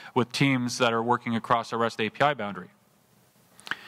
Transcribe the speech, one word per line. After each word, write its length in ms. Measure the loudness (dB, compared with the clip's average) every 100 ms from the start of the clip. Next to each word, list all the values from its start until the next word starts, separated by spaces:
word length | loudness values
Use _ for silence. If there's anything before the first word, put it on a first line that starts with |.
| -4
with 180 | 0 0
teams 460 | 2 2 2 0 0
that 160 | 2
are 100 | 2
working 320 | 2 0 0 -2
across 380 | 0 0 0
a 40 | -2
rest 220 | -2 0
A 100 | -4
P 120 | 2
I 120 | 0
boundary. 360 | 0 -6 -8 -14 _ _ _ _ _ _ _ _ _ -12 -12